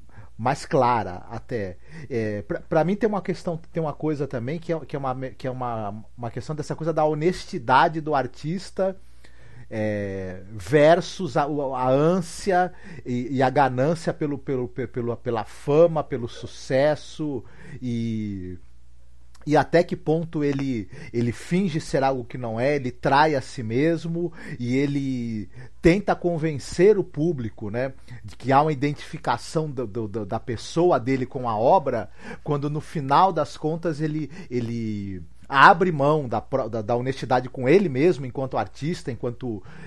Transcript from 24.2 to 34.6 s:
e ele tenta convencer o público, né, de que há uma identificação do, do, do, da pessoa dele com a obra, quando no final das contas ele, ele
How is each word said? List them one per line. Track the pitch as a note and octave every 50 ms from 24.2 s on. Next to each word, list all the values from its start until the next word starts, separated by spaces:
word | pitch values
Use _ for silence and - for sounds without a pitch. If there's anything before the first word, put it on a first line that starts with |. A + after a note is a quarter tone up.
| F3 E3 E3 - - - D#3 A#2+
e | A#2+ A#2+ B2
ele | C3+ C#3+ C#3 C#3+ C#3+ C#3 C3+ C3 B2 A#2+ A#2 A2+ A2 G2 - - B2 C3 - - -
tenta | - E3 E3+ G#3 G#3 - F3+
convencer | - - F3 F3 D#3+ D3+ D#3+ D3+ C3 - - - - F3 G#3 A3 G3+
o | -
público, | - - D3 D3 F3 E3+ B2+ A#2+ G#2+ - - A2 G2+
né, | G2+ A#2+ C3 C3+ C3+ - - - B2 - -
de | G#2 -
que | - - B2 C3+
há | C#3
uma | D3+ D#3 D#3
identificação | C3 C3+ D3 D3 - - - - D3+ - - B2 A#2 - - - D#3+ D#3+ D#3
do, | C3+ A#2+ B2+
do, | G#2+ F#2+ A#2+ A2+
do, | G2+ G2 A2+ G#2
da | F#2 A#2 A2+
pessoa | - - A#2 G#2+ - - - E3 E3+ F3+ E3 C3+
dele | A#2 B2+ C3+ C3 B2+
com | A#2 - C#3 B2 A#2
a | A2
obra, | G#2+ A2+ C3+ F3 F#3+ D3+ C#3 A#2+ A2+ - - - - - - A3 - -
quando | - D3 C#3+ C#3 D3
no | D3 D3+ D3
final | - - D#3+ C#3 C3+ C#3 D3+ F3+ F#3+ F#3
das | D#3 C#3+ - -
contas | - - D3+ D#3+ E3+ E3 F3 D#3 C#3 D#3
ele, | D#3 D3+ D#3 D3+ B2+ - - F3+ -
ele | - B2